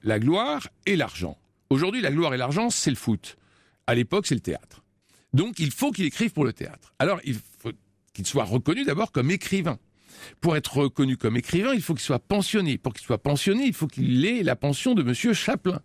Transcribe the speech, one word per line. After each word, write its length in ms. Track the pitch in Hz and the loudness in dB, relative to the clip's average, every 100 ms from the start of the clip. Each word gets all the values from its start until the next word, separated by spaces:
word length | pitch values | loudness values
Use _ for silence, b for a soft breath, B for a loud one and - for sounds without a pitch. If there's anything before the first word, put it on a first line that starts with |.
la 160 | 104 107 | -2 0
gloire 480 | 120 190 262 294 - _ - | 2 2 0 -4 -8 _ -2
et 100 | 180 | 0
l'argent. 420 | 117 - 85 - _ _ - | 0 -4 -8 -10 _ _ 0
Aujourd'hui, 300 | 135 180 247 | 2 2 0
la 100 | 165 | 0
gloire 240 | 147 160 | 0 0
et 40 | 127 | 0
l'argent, 300 | 127 160 233 | -2 0 0
c'est 200 | - 160 | 0 -2
le 60 | 120 | -2
foot. 400 | - 107 - - b b b b - | -2 -2 -4 -20 b b b b -2
À 80 | |
l'époque, 320 | 120 117 196 - | 0 0 -2 -2
c'est 80 | |
le 60 | 135 | -2
théâtre. 400 | - 69 - - _ _ b b b | -2 -6 -8 -20 _ _ b b b
Donc, 260 | 131 220 190 | 0 0 -2
il 140 | 147 | -4
faut 180 | - 285 | -2 -2
qu'il 140 | 196 | 0
écrive 260 | 156 - 226 | -2 -2 -2
pour 140 | 156 | 0
le 80 | 131 | -2
théâtre. 420 | - - - _ - | -2 -10 -14 _ -2
Alors, 180 | 156 170 | -2 -2
il 100 | 139 107 - - | -4 -8 -8 -14
faut 140 | 117 - _ _ _ | -14 -14 _ _ _
qu'il 120 | - | -10
soit 200 | 92 135 | -4 -2
reconnu 400 | 101 120 - 170 | 0 0 0 0
d'abord 260 | 277 156 220 | 0 -2 -2
comme 220 | 131 131 | 0 0
écrivain. 460 | 190 - 196 165 110 _ _ B B B B | 0 -2 -2 -2 -6 _ _ B B B B
Pour 140 | 165 | 0
être 220 | 151 - 135 | 0 0 0
reconnu 400 | 139 - 135 127 | 0 2 0 2
comme 200 | 113 120 | 0 0
écrivain, 380 | - 175 240 | 0 0 2
il 80 | 247 | 0
faut 120 | 165 | -2
qu'il 100 | 147 | -4
soit 160 | - 127 | -2 -2
pensionné. 580 | - 202 - 214 165 117 | 0 -2 0 0 0 0
Pour 160 | 131 | -4
qu'il 100 | - | -6
soit 140 | - 110 | -2 -2
pensionné, 440 | 143 143 196 220 | 0 2 2 2
il 80 | 269 | 2
faut 160 | 160 151 | 0 -4
qu'il 360 | - 127 123 | 0 2 4
ait 200 | 190 240 | 4 2
la 100 | 151 | 0
pension 400 | 123 143 139 254 | 0 0 0 2
de 80 | 226 | 4
Monsieur 300 | 123 123 240 | 2 2 2
Chaplin. 480 | 196 - 277 185 185 | 2 0 0 0 -4